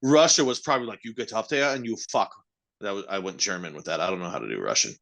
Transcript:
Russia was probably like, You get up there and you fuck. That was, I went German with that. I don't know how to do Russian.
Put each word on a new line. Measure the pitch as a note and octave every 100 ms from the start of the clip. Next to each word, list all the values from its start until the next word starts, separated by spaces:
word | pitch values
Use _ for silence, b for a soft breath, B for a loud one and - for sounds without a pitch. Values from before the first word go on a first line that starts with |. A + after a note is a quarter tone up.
Russia | C3 D3+ D#3+ -
was | C3+ B2
probably | - C3+ A#2+
like, | G2+
You | A2+
get | A2+ A#2
up | A2 A2
there | C#3+ C#3+ C3+
and | A#2+
you | A2 -
fuck. | C3 G2 - _ _ _ _
That | G#2
was, | G2 -
I | G2
went | F#2+ F#2
German | - F#2 F2 D2+
with | E2+
that. | E2
I | F2
don't | F#2
know | F2
how | F2+
to | A1
do | G#1+
Russian. | G1+ A1 A1 -